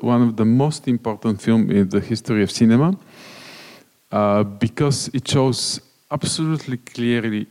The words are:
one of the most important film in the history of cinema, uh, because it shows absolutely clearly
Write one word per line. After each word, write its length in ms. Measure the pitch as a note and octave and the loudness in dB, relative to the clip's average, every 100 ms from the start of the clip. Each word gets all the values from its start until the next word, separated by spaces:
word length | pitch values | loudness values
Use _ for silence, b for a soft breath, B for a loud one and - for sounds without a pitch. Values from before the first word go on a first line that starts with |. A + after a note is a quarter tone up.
one 220 | A#2+ A#2+ | 0 2
of 120 | A#2+ A2 | 2 2
the 100 | A2 | 2
most 420 | B2 C#3+ D3+ - | 2 2 -2 -2
important 520 | A#2+ A#2 G#2 A#2 G2 | -2 -4 -4 -4 -2
film 300 | - A2+ F#2+ | 2 2 4
in 180 | G2+ F#2+ | 2 2
the 120 | G2+ | 0
history 420 | F#2 A2+ - A2 | -2 -4 -2 0
of 80 | G2 | 0
cinema, 480 | - A#2 A#2 D#3+ F#3+ B B B B B B B B B _ _ | 2 4 4 2 -2 B B B B B B B B B _ _
uh, 300 | G#2 G#2 G#2 | -2 2 2
because 720 | G#2 - A#2+ - D3 C3+ - | 0 -2 -4 0 -2 -2 -4
it 140 | C3+ - | -8 -2
shows 520 | C#3+ C3 A#2 - - - _ - | 0 0 0 -4 -8 -12 _ -10
absolutely 680 | D3 - - D#3+ D#3+ - B2 | -6 -4 -4 -2 -4 -6 -10
clearly 680 | - - A#2+ A#2+ A2+ G#2+ - | -10 -4 -2 0 -2 -4 -6